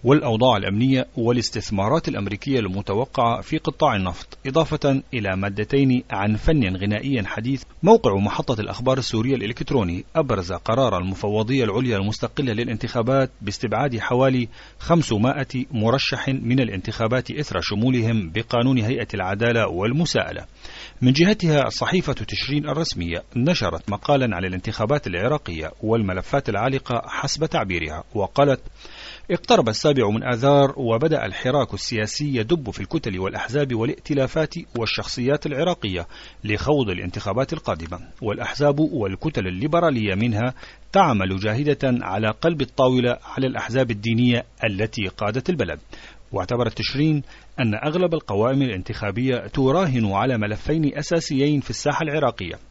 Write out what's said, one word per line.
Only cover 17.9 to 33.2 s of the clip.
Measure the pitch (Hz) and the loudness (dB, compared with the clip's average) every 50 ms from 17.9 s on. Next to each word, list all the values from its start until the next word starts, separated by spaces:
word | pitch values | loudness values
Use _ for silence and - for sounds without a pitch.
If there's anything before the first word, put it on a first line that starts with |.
| 131 123 113 110 117 110 95 82 82 | 2 2 2 2 2 0 -2 -2 -4
بقانون | 104 113 - - 117 120 131 135 | -4 -2 0 2 2 4 4 2
هيئة | 127 107 110 135 120 113 - - | 2 2 0 -2 -2 -4 -6 -4
العدالة | 101 92 92 98 101 117 117 117 113 107 | -4 -2 -2 0 0 2 2 4 2 2
والمساءلة. | 87 82 87 98 113 131 151 170 - - 123 - 82 82 85 - - - - - - - - - - - - | 0 0 0 -2 0 2 0 0 2 2 0 0 -2 -6 -12 -14 -14 -20 -20 -20 -18 -16 -16 -18 -18 -6 2
من | 123 127 | 4 4
جهتها، | 135 143 170 - 220 214 175 165 151 147 131 113 | 6 6 4 4 4 2 2 2 4 4 2 2
صحيفة | - - 120 - - - - - 131 | 0 -2 -2 0 0 0 0 0 -4
تشرين | - 107 - 110 - - 120 139 147 147 147 | -4 -6 -8 -6 -8 -4 -2 -2 -2 0 -2
الرسمية | 139 151 165 - - - 87 82 82 87 - - - | -2 -2 -2 -4 -4 -4 -4 -4 -4 -6 -8 -6 -2
نشرت | 117 120 156 180 - - 90 82 80 - - | 0 2 2 2 2 0 -2 -2 -4 -6 -6
مقالًا | 101 104 - - 147 139 127 120 98 | -6 -6 0 2 2 2 4 0 0
على | 87 92 | -2 -2
الانتخابات | 92 90 92 - 117 107 - 110 107 147 147 - | -4 -4 -4 -6 -6 -4 -2 0 0 0 0 -2
العراقية | 104 87 87 98 127 151 147 - - 85 78 76 80 - - - | -4 -4 -2 0 0 0 -2 -4 -6 -8 -6 -8 -8 -8 -6 -2
والملفات | 110 113 117 107 95 92 92 90 - - 139 135 - | 0 2 2 2 0 -2 -4 -4 -2 -2 -2 0 0
العالقة | 104 98 113 131 135 131 - - 127 117 - | -2 0 0 0 -2 -2 -4 -4 -4 -4 -4
حسب | - - - - 143 - 151 156 | -6 -8 -6 -4 -4 -2 -2 -2
تعبيرها، | 156 - 160 117 95 90 82 80 76 73 87 - - - | -2 0 -2 -2 0 -2 -4 -4 -6 -8 -10 -12 -8 -4
وقالت: | 107 98 92 - - 143 143 131 - - - - - - - - - - - - - - - | -4 -4 -2 2 4 4 4 4 0 -2 -16 -18 -16 -20 -20 -20 -18 -18 -18 -18 -18 -6 -4
"اقترب | 175 - - - 240 208 139 113 | -4 -4 2 4 4 4 4 2
السابع | 107 - - 156 147 131 117 101 | 0 2 2 2 4 4 2 2
من | 104 117 - | 2 0 0
آذار | 127 123 113 123 139 143 143 139 135 139 | -2 -2 2 4 6 6 6 6 4 2
وبدأ | 139 131 113 113 117 147 165 160 139 113 | -2 0 0 2 2 2 2 0 0 -2
الحراك | 104 92 - - 127 127 143 123 - - | -4 -6 -4 -2 0 0 0 0 -2 -4
السياسي | 101 - - 120 110 107 107 - - 147 147 135 | -8 -6 -4 -2 -2 -2 -2 -4 -4 -2 -2 0
يدب | 120 110 113 170 165 135 107 | -2 2 0 0 0 0 -8
في | - - | -6 -8
الكتل | 101 - 165 160 - 117 95 | -8 -4 -4 -4 -4 -4 -4
والأحزاب | 92 | -2